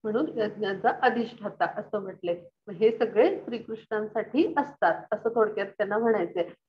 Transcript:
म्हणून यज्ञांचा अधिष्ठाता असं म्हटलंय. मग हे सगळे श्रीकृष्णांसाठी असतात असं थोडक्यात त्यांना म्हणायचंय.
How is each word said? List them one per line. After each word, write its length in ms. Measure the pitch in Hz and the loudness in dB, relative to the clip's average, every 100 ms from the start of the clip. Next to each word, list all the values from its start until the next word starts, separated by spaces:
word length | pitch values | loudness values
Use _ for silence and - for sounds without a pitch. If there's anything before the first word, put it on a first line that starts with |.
म्हणून 220 | 220 220 311 | 0 0 -2
यज्ञांचा 560 | 233 208 208 202 190 226 - | -2 -4 -2 -4 0 0 4
अधिष्ठाता 640 | 247 240 233 - 208 - - - | 2 2 -4 -6 -12 -2 -2 -2
असं 220 | - 208 | -6 -6
म्हटलंय. 380 | 190 - 175 175 - _ - | -8 -8 -4 -4 -8 _ -16
मग 80 | |
हे 160 | 175 220 | 2 2
सगळे 520 | 220 220 202 320 392 | 4 0 4 4 2
श्रीकृष्णांसाठी 1080 | - 233 - 220 - 214 214 226 214 262 330 294 | -6 -10 -8 -12 -4 -4 -2 -4 -2 2 2 2
असतात 480 | - - 170 165 - | -2 2 2 2 -4
असं 160 | 214 226 | -2 0
थोडक्यात 320 | 233 208 208 196 | 2 2 0 -6
त्यांना 320 | - 202 208 | -4 -2 0
म्हणायचंय. 460 | 226 214 170 180 170 - | 2 2 0 -2 -4 -6